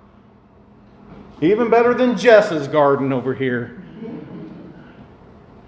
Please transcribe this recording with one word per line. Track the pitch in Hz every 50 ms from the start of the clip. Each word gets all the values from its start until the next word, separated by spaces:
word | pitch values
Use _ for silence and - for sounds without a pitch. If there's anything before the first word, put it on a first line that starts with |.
| _ _ _ _ _ _ _ _ _ _ _ _ _ _ _ - - - - - - - - - - - - - 147
Even | 165 208 220 247 220
better | 214 233 233 247 240
than | 240 254 247 226
Jess's | 175 180 240 220 208 208 - 170 151 139 135
garden | 151 151 147 139 139 123 135 135 135
over | 127 117 135 127
here. | - 135 127 123 120 120 120 - - - - - - 110 113 - - - - - - - - - - - - - - - - - - - - - - - - - - - - - - -